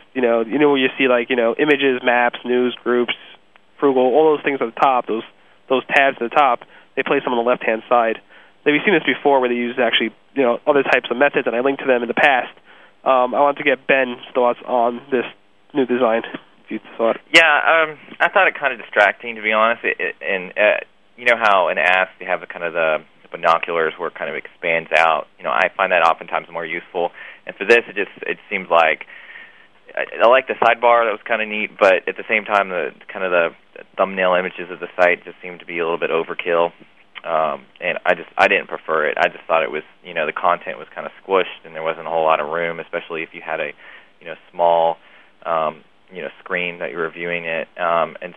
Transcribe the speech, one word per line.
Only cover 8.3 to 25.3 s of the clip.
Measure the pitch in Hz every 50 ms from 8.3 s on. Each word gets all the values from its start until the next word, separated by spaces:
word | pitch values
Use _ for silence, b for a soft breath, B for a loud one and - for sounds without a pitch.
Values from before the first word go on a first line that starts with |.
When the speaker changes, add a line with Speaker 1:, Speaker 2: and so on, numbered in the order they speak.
| b b b b b b _
Speaker 1:
Now, | 147 147
we've | 147 -
seen | 214 190
this | 156 151
before | 139 127 - - 143 139 131
where | 127
they | 123 120
use | 120 120 117 117 131
actually, | 120 113 - - 117 110 - _ _ _ _
you | 135 131
know, | 120 117 - -
other | 151 147 139 127
types | - 135 127 - -
of | 120
methods, | 120 143 143 - 151 123
and | 123 113
I | 120
linked | 127 139 139 -
to | -
them | 131 123 120 120
in | 113
the | 120 -
past. | 160 147 135 123 120 - - - b b b b b b b b -
Um, | 139 135 127 123 123
I | 113 139
want | 143 143 143 -
to | 120
get | 135 131 120 -
Ben's | - 139 135 131 123 120 107 - - -
thoughts | 131 123 120 117 - -
on | - 123 123 117 120 120 120 135 143
this | 135 123 - - - _ _ _ _ _ _ _ -
new | 147 127
design, | 120 123 120 127 113 113 117 - - - - - _ _ _ _
if | -
you | 110 110 - - -
thought. | - 113 113 107 - - _
Speaker 2:
Yeah, | - 165 165
um, | 156 147 139 - - 160 165 160 156 151 - - - - -
I | -
thought | 175 - 208 185 156
it | - -
kind | 147 135 127
of | 110 -
distracting, | - - 110 104 98 104 - - 120 113
to | 110
be | 107 107 110
honest. | 107 110 117 117 - -
It, | - - -
it, | 92 90 - -
and, | 69 82 98 92 90 92
uh, | - - 104 107 85 - - - _ _ _ _ _
you | 120 123
know | 123 117 113
how | 117 104 98 95 87 80
in | 92
apps | 95 76 90 92 92 92 - - _
you | 90
have | 92 90 82
the | 85
kind | - - 90 85
of | 85 80
the | 85 80 80 78 76 80 - _ _ - -
binoculars | - 85 82 85 82 82 - 87 85 82 80 78 -
where | - 85 76
it | -
kind | - 87 73
of | 71
expands | 69 - - - _ - 85 82 82 82 -
out. | 78 78 82 80 78 71 - -